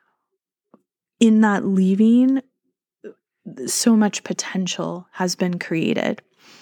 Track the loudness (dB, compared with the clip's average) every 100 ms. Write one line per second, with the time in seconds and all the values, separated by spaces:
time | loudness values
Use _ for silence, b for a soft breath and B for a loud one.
0 | _ _ _ _ _ _ _ _ _ _
1 | _ _ 4 4 4 2 -2 0 0 2
2 | 4 4 2 0 -4 _ _ _ _ _
3 | -20 -20 _ _ -20 -12 -8 -2 2 4
4 | 2 -2 -8 -10 -6 -6 -6 -6 -8 -8
5 | -14 -6 -6 -2 -4 -4 -4 -4 -2 -2
6 | -2 -6 _ _ B B